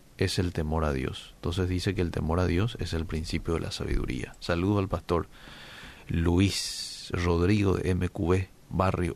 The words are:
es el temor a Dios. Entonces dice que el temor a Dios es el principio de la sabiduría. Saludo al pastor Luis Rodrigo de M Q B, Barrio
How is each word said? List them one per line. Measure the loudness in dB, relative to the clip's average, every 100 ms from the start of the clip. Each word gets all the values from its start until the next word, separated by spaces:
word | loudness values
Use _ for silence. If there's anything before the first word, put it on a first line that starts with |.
| -12 -2
es | 0 0
el | 0
temor | 0 0 0
a | 0
Dios. | 0 -2 -6 -12 -8
Entonces | -4 0 0
dice | 0 0
que | 0
el | 0
temor | 0 0 2
a | 2
Dios | 2 0 -2
es | -4
el | -4 -4
principio | -4 -2 -4 -2
de | -2
la | -4
sabiduría. | -6 -2 0 0 -4 -8 -8
Saludo | -4 0 2 2
al | 0
pastor | -2 0 -2 -2 -10 -20 -18 -18 -18 -18 -14 -4
Luis | 0 4 4 4 2 -4 -6 -10 -12 -6
Rodrigo | 0 2 4 4 4 4 2
de | 2
M | 0 0
Q | 0 2
B, | 2 0 -8 -4
Barrio | 0 2 2 0